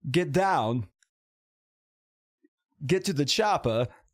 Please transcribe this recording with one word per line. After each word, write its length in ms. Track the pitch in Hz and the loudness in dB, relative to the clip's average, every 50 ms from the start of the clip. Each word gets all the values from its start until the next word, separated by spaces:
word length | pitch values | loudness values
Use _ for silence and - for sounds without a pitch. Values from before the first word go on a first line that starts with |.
| _ 147 | _ 0
Get 220 | 123 160 180 160 | 0 0 0 2
down. 560 | 139 165 185 196 190 156 120 107 120 127 113 90 _ _ _ _ _ _ _ _ _ _ _ _ _ _ _ _ _ _ _ _ _ _ _ _ _ _ _ _ _ _ _ _ _ _ _ _ _ _ 147 | 0 0 2 2 2 2 2 0 0 -2 -4 -6 _ _ _ _ _ _ _ _ _ _ _ _ _ _ _ _ _ _ _ _ _ _ _ _ _ _ _ _ _ _ _ _ _ _ _ _ _ _ -4
Get 200 | 131 151 190 185 | 0 0 0 0
to 80 | - 196 | -2 -2
the 120 | 139 147 | -2 0
chopper. 640 | 135 - - 214 208 202 170 - 127 113 113 123 117 - - _ _ | -2 0 0 2 2 2 0 0 0 0 0 -2 -2 -4 -14 _ _